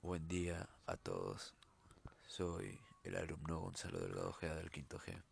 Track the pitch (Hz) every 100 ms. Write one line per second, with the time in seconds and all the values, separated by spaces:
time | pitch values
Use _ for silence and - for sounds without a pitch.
0 | 87 90 80 90 87 85 - - - 87
1 | - 50 50 - - - - - - -
2 | - - - - 87 85 95 92 - -
3 | - 92 85 78 76 82 85 - 87 85
4 | 90 92 90 - 82 80 85 - 69 -
5 | - 92 -